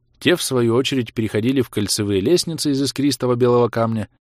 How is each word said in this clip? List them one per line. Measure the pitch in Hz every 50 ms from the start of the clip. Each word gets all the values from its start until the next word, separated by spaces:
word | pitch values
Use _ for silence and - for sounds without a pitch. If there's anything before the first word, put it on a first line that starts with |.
| _ _ _ -
те, | - 143 180
в | 175
свою | - - 131 123 120 117 113
очередь, | 127 135 - 139 131 117 -
переходили | - 117 110 101 - 107 110 127 135 135
в | 120 -
кольцевые | - 107 104 - - - 104 101 101 95
лестницы | 95 143 175 175 - 170 160 147 - 147
из | 139 135
искристого | 135 123 - - 135 143 127 - 127 123 123
белого | 120 123 120 120 120 120 117
камня | - 117 113 113 113 110 101 - _ _ _